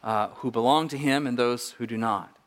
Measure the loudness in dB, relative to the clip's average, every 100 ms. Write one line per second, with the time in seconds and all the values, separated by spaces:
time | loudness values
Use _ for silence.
0 | -2 0 -2 -4 -4 2 4 4 2 -2
1 | 0 0 0 2 2 0 -6 -10 -6 -2
2 | 0 -2 -4 _